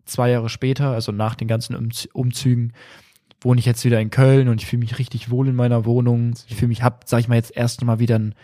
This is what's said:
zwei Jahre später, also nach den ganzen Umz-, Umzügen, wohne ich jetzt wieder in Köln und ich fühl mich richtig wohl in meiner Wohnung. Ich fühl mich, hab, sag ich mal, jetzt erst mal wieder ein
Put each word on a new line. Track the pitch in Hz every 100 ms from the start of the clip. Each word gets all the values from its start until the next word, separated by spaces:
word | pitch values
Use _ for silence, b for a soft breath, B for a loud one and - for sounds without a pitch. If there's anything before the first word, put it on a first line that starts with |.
| -
zwei | - 123
Jahre | 120 113
später, | - 131 131 143
also | 113 110
nach | 101 110
den | 113 113
ganzen | 113 - 120
Umz-, | 117 117 -
Umzügen, | - 123 117 127 120 117 117 B B B B B _
wohne | 123 123
ich | 117
jetzt | 117
wieder | 123 117
in | 110
Köln | - 135 135 127
und | 110
ich | -
fühl | 120
mich | 113 127
richtig | 123 117 113
wohl | 123 135
in |
meiner | 123 120 117
Wohnung. | 110 120 120 120 120 117 -
Ich | -
fühl | 120
mich, | 117
hab, | 117 - -
sag | 120
ich | 117
mal, |
jetzt | 117 113
erst | - 120 -
mal | 120 113
wieder | 120 113
ein | 107 b